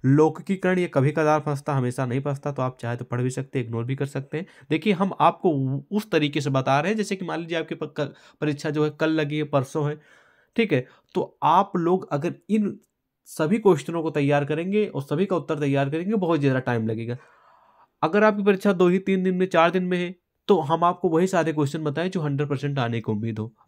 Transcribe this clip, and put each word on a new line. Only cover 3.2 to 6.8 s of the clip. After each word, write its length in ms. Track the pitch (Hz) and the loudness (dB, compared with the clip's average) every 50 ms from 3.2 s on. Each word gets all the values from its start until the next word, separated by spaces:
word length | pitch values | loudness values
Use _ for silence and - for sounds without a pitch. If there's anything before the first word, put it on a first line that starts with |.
भी 80 | 123 127 | -2 -2
सकते 300 | 123 - 135 - - 139 | -4 -6 -10 -6 -6 -6
हैं, 60 | 120 | -6
इग्नोर 180 | 113 117 117 120 | -4 -6 -6 -4
भी 120 | 123 135 | -4 -4
कर 100 | 135 143 | -4 -6
सकते 320 | 139 - 139 139 _ - | -6 -6 -8 -8 _ -8
हैं। 80 | 151 190 - - - - _ | -10 -10 -10 -16 -20 -4 _
देखिए 240 | - - - 214 196 | -2 0 2 0 2
हम 180 | 165 196 185 - - | 2 0 -2 0 2
आपको 320 | 147 170 - - - 185 151 139 135 131 135 143 139 _ | 2 2 2 2 0 0 2 2 0 -2 -2 -4 -6 _
उस 180 | 196 214 208 - | -4 -4 -4 0
तरीके 300 | - 160 151 147 143 156 | 0 0 0 2 -2 -2
से 80 | 135 143 | -2 0
बता 300 | 135 135 131 135 135 | 0 0 2 2 2
रहे 120 | 143 | 2